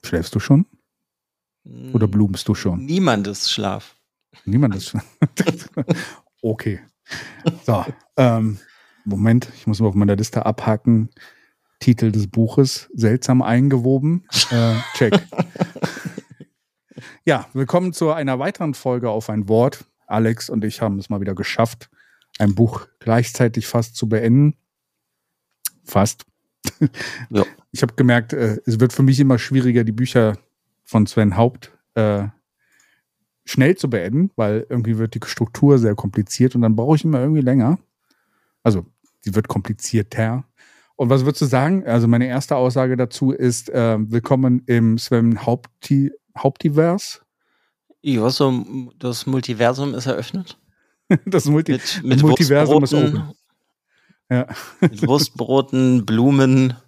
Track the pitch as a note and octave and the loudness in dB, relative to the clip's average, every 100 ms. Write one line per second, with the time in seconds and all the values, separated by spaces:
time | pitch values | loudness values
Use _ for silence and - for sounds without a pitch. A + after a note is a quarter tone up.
0 | - E2+ E2+ G#2+ - E3+ - _ _ _ | -4 -6 -4 -6 2 2 2 _ _ _
1 | _ _ _ _ _ _ - B2 B2+ B2+ | _ _ _ _ _ _ -20 -20 -4 0
2 | G#2+ G#2 G#2 F#2+ - G2+ G2 F2 C3+ F3 | 2 2 0 0 -4 -2 -2 -4 -4 0
3 | F3 A2 G2+ G2 - - G#2 G2+ - _ | 2 0 -2 -6 -6 -4 -4 -6 -12 _
4 | _ _ _ _ - A2+ C#3 G2 - - | _ _ _ _ -2 0 0 -2 -8 -10
5 | - _ D3+ - - E3+ - - C3 E3+ | -10 _ -2 -2 -6 -6 -14 -10 -4 -4
6 | - - _ _ A2+ A2 A2+ F#2+ - _ | -6 -16 _ _ -6 -4 -6 -8 -14 _
7 | _ - - - E3 E3+ - A2 - - | _ -16 -16 -8 -6 -6 -2 -2 -4 -12
8 | _ - B2+ A2+ A2 G2+ - _ _ _ | _ 0 2 2 -2 -6 -14 _ _ _
9 | G#2 G2 G#2+ A#2+ B2 - - G#2 A2 G2 | -8 -2 2 2 0 -8 -6 0 0 2
10 | G2+ G2+ A2 - - A2 - G#2+ - A2+ | 2 0 -2 -4 -4 -4 -2 0 2 2
11 | A2 _ - _ _ _ _ _ - A2+ | 0 _ -20 _ _ _ _ _ 2 2
12 | A2+ G#2 G2 A2+ A2+ - C3+ - - - | 2 0 -2 0 0 2 0 0 -12 -2
13 | A2+ B2 - B2+ A2 A#2+ C#3 C3 B2 C3+ | 0 0 2 2 2 2 2 2 2 0
14 | D3 F3 _ - - A#2+ A2+ A2+ A#2 - | 0 -2 _ -6 -2 0 0 0 -6 0
15 | A#2 F#3+ - - - - - - - - | 2 2 0 -6 -6 -4 -8 -2 -4 -4
16 | - - _ - - _ _ _ _ - | -14 -14 _ -20 -20 _ _ _ _ -20
17 | - - - C3+ - C3 C3+ F3 F#3 D#3+ | -20 -6 -2 -2 -2 -6 0 0 -2 -2
18 | D#3+ D#3+ C#3 B2+ D#3 - D#3+ C3 C3+ B2 | -2 0 -2 -4 -4 -4 -6 -4 -4 -4
19 | A#2 A2 A2 G#2+ G2+ A2+ B2+ - - _ | -2 -4 -4 -6 0 2 2 -2 -20 _
20 | _ A2+ A2+ A2+ - A2+ G#2+ - A2 G2 | _ 0 0 -2 -4 -4 -4 -4 -4 -4
21 | G2 G2+ G2 F#2+ G2+ - A#2 - - _ | -6 -6 -6 -6 -6 -2 -2 -4 -20 _
22 | _ _ _ - G#2 G2 A2+ A2+ - _ | _ _ _ -2 0 2 0 0 -16 _
23 | A#2+ A2+ A#2 - B2 A#2 - A#2 A2+ - | -2 0 0 0 0 0 -4 -4 -4 -6
24 | A2+ A2 A#2 B2+ D3 - _ _ _ _ | -2 0 2 4 4 0 _ _ _ _
25 | _ _ _ _ _ _ - _ - G2+ | _ _ _ _ _ _ -16 _ -4 0
26 | G#2 - - _ _ _ - - C#3 - | 0 -2 -18 _ _ _ -16 -2 -2 -2
27 | - - A#2+ G#2+ G2 - _ - A#2+ - | -14 -14 -4 -2 -2 -6 _ -4 -4 2
28 | B2+ A#2+ A2+ D3 A2+ G#2+ - A2 B2 - | 4 4 0 -4 -2 -2 -2 2 2 4
29 | C3+ C3 C#3 B2 - C3 B2+ A#2+ A2+ G#2+ | 2 4 4 2 2 0 2 2 0 -2
30 | B2+ C3 A2 G#2 _ _ _ _ _ A2+ | 0 2 2 0 _ _ _ _ _ 0
31 | G#2 - G#2 F#2 A#2+ - - _ _ - | 2 2 0 2 0 0 -20 _ _ -2
32 | G#2+ G#2 G#2 - _ _ _ _ _ _ | 0 -2 -6 -12 _ _ _ _ _ _
33 | _ _ _ _ - - C3 F#3+ C#3+ A2+ | _ _ _ _ -6 2 2 2 0 -2
34 | F2 C3 F#3+ - G#2+ G#2+ - B2 A2 A2 | -2 -2 -2 0 -2 -2 -4 -4 -2 -2
35 | A2 A2+ - - A#2 - C#3+ C#3 A2+ G#2 | -2 -6 -10 -4 -4 2 4 6 4 0
36 | G2+ G2+ G2 - B2+ A#2+ A#2 A2 B2 D#3 | -4 -4 -4 0 0 2 2 2 2 2
37 | D#3+ C#3+ C3+ D#3 B2+ C3+ A#2 F3 _ _ | 2 0 0 0 2 2 2 0 _ _
38 | _ _ _ _ _ _ A2+ G2 E2+ _ | _ _ _ _ _ _ 0 0 -4 _
39 | _ _ - G2+ G#2 - F#2+ G#2 - A2 | _ _ -4 -4 -2 -6 -6 -10 -4 -4
40 | G2 - A2 B2 - _ _ _ _ - | -4 -4 -4 -4 -8 _ _ _ _ -6
41 | B2 C3+ C3 D3 C#3+ B2+ C#3+ F#3+ A#2+ A#2 | 0 2 2 0 0 0 2 0 0 0
42 | A#2 A#2+ B2+ B2+ - C#3 B2+ B2+ C3 B2+ | 4 2 2 -4 -2 0 0 0 -2 -2
43 | B2 - C3 C3+ B2 A#2 - B2+ A#2 A2 | -4 -2 -2 0 0 -2 -4 -2 0 0
44 | G#2+ A#2 A#2 C3+ C3 B2 B2 A#2 A2+ A2+ | -2 -4 0 0 2 0 2 2 2 0
45 | - A#2+ A#2 A2 - A#2+ - _ - C#3 | 0 0 2 0 -2 -4 -6 _ -2 0
46 | C#3 - _ - - - E3 D3 E3 F#3+ | 0 -4 _ -4 -4 -2 -2 0 0 0
47 | - - _ _ _ _ _ _ _ _ | -6 -16 _ _ _ _ _ _ _ _
48 | D3 A#2+ A2+ B2+ C#3 B2 A2 C3 B2 _ | -4 0 0 2 0 0 -6 -12 -14 _
49 | B2+ A#2 - C3 B2 A2 A#2+ B2+ C#3+ B2+ | -8 -8 -4 -4 -4 0 0 0 -6 -6
50 | C3 B2 B2+ G3 F3+ - _ _ _ _ | -6 -6 -6 -10 -10 -18 _ _ _ _
51 | _ F3+ - F#3 C#3+ D3+ E3 C3+ - G3 | _ -2 0 -2 2 0 0 -4 -4 -8
52 | C3 B2+ D3+ - D3+ C#3+ D3+ D3+ C3+ D3 | 0 4 4 4 4 4 4 4 4 2
53 | D3 D3+ D3 - _ _ _ _ _ _ | 2 0 -6 -14 _ _ _ _ _ _
54 | _ _ _ B2 B2+ - - - F3+ G#2+ | _ _ _ -2 -2 -10 -18 0 0 2
55 | A#2 C#3+ - - A#2+ C3+ C3+ C3 C3 B2+ | 0 2 0 -6 0 0 2 0 2 2
56 | G#2+ A2 C3 C#3 C3+ C3 B2+ B2 | 2 2 4 4 4 4 2 -2